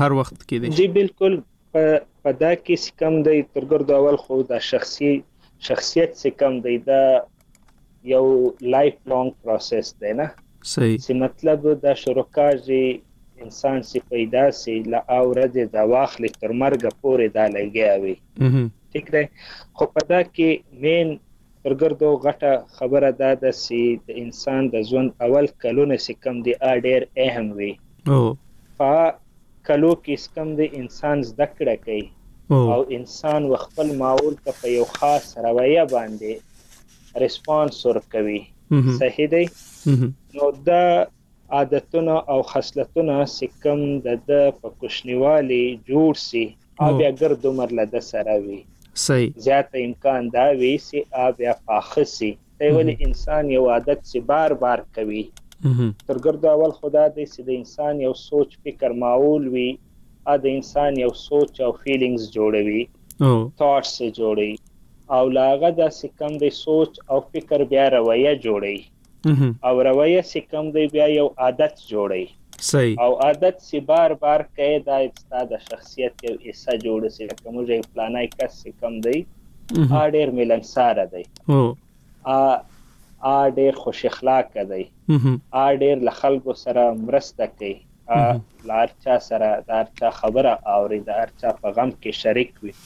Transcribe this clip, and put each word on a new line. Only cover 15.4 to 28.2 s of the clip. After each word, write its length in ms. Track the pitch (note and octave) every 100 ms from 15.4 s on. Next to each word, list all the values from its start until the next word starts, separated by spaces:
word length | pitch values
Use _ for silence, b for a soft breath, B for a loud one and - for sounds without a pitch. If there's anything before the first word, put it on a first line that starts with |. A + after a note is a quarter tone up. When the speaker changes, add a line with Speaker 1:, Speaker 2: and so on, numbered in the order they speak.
| C3 B2 A2+ A2
Speaker 2:
دا 60 | G#2+
واخلي 380 | B2 C3+ - A2+ -
تر 120 | G#2+ A#2
مرګه 280 | C3+ C3+ A#2 -
پورې 260 | C3+ B2+ A2+ A2
دا 80 | G#2+ G2+
لګیا 360 | G#2 A2 G#2+ G2
وي. 140 | G2 F#2 _ -
Speaker 1:
مهم. 220 | C3+ C3 A#2+ - _
Speaker 2:
ټیک 140 | D3+ -
دی. 100 | D3+ D3 B B B B
خو 100 | - D#3
په 80 | - D#3+
دا 80 | F3 F3
کې 140 | - E3 D#3 - B2
مین 260 | C#3+ E3+ D#3+ D3 _ _ _ _
تر 100 | C#3 C3+
ګردو 280 | D#3+ C#3+ D3+ C#3+
غټه 280 | C#3 C#3+ D3 C3 - -
خبره 340 | C3 C#3 C3+ B2+
دا 100 | C3+ C3
ده 80 | C3 A#2+
چې 160 | - A#2+ A#2+ A#2+ -
د 20 | B2
انسان 400 | A#2 - - C3+ C3+
د 20 | A2+ G#2+
ژوند 200 | B2+ C3 - A#2+
اول 200 | C#3 D3 -
کلونه 340 | A#2 B2 C#3+ C3
چې 80 | - A#2
کم 140 | C3 A#2+
دي، 100 | A#2 A#2+ C3+
آ 20 | B2+ B2+
ډېر 140 | B2+ - -
اهم 220 | B2+ A#2+ A2 G2+
وي. 140 | G2+ F#2+ - _ -
Speaker 1:
او. 100 | C3+